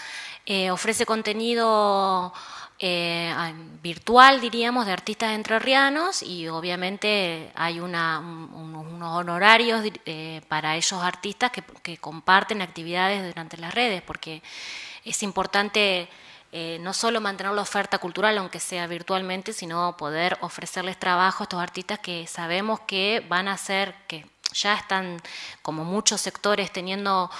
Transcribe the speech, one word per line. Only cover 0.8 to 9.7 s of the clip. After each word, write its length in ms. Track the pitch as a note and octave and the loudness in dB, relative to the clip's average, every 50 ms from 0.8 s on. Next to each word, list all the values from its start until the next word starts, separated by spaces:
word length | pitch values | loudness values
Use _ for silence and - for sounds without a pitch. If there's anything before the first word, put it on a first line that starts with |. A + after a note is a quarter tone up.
| - A3 A3 - A#3 | 0 0 0 0 2
contenido, 1300 | - A3 A3 G#3+ G#3+ G#3 A3 A3+ A#3 A#3 A#3 A#3 A3+ A3 G#3+ G#3 G3+ G3 G3 G3 F#3+ F#3+ F#3 F3+ F3+ - - - - - - - - _ - | 2 0 0 0 -2 -2 0 0 0 2 2 4 4 6 6 6 6 4 4 4 4 2 0 0 -4 -8 -12 -16 -16 -16 -16 -16 -16 _ -4
eh, 540 | G3 F#3 F3 F3 F3 E3+ E3+ E3+ E3+ E3+ D3+ | -2 -2 0 0 0 0 -2 -2 -2 -2 -2
a-, 180 | D#3+ E3+ E3 D#3+ E3 E3 D#3+ - - | -4 -4 -6 -8 -12 -16 -18 -16 -10
virtual, 580 | - E3+ E3 - - G#3+ A#3 B3 B3+ C4+ C#4 C4 | -10 -8 -8 -6 0 6 10 12 12 12 10 8
diríamos, 460 | A#3 A#3 G3+ A#3 A#3 A#3+ B3 B3+ A3+ | 4 0 0 0 0 2 2 0 0
de 60 | G3+ | 0
artistas 420 | F#3 F3 - - G#3+ - A3+ A3 G#3+ | -2 -2 -4 -4 -4 -2 0 0 0
entrerrianos 880 | G#3+ G#3+ - A3 A3 - C4 C4 C4+ C#4 C#4 C#4+ D#4 E4+ F#4+ F#4+ - | -2 -2 0 0 2 4 4 6 6 6 6 4 2 0 0 -2 -4
y 260 | - - F3+ F3 D#3+ E3 | -6 -6 -8 -6 -6 -6
obviamente 1040 | D#3+ E3 E3+ F3+ F3 F3+ F3+ F#3 G3+ G3+ - G#3 G#3 G3+ F#3 E3+ E3 D#3+ D#3 - - | -6 -4 -4 -4 -2 -2 -2 -4 -2 -2 0 2 2 2 2 0 -2 -6 -8 -10 -6
hay 260 | - E3 E3+ E3+ E3+ | -2 -2 -2 -2 -4
una, 400 | F3 F3+ F3 E3+ E3 D#3+ D#3+ D#3+ | -4 -4 -2 0 0 0 -2 -2
un, 300 | E3+ E3+ E3 E3 E3 - - | -6 -8 -12 -12 -14 -14 -14
un, 200 | D#3+ D#3+ D#3+ D#3+ | -14 -14 -12 -12
unos 420 | D#3 D#3+ D#3+ E3+ E3+ E3+ E3 E3 | -12 -12 -12 -12 -10 -6 -4 -2
honorarios 680 | F3 F3 F3 E3+ F3 G3 G#3+ A3+ A#3 A#3+ A#3 | -2 -2 -2 2 6 8 8 8 8 8 4